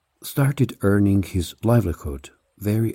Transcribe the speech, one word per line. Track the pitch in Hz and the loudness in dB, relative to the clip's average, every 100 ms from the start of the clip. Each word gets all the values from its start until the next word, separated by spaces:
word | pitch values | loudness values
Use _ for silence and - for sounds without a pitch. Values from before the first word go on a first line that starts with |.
| _ _ | _ _
started | - - 139 143 127 - | -8 -2 0 0 -2 0
earning | 101 101 101 98 | 2 4 4 2
his | 90 92 82 - | 0 -4 -6 -4
livelihood | 107 120 95 80 - 69 - _ _ - | 0 2 2 -4 -8 -10 -14 _ _ -8
very | 98 107 113 | -4 -2 -2